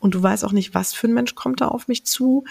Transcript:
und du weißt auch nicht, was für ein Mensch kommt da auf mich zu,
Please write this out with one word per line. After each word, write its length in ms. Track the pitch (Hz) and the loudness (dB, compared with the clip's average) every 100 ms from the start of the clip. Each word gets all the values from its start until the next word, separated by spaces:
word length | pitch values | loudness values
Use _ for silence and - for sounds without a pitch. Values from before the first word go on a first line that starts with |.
und 140 | 202 | 0
du 80 | 185 | 2
weißt 220 | 190 208 | 2 2
auch 80 | 202 | 0
nicht, 220 | 202 185 | 0 0
was 200 | 185 185 | -2 -4
für 120 | - 226 | -2 0
ein 80 | |
Mensch 200 | 233 240 | 2 0
kommt 260 | - 254 254 | -4 -4 -2
da 80 | 247 | -2
auf 180 | 240 - | -2 -4
mich 180 | 240 | -4
zu, 400 | - - 254 262 262 | -4 0 2 2 0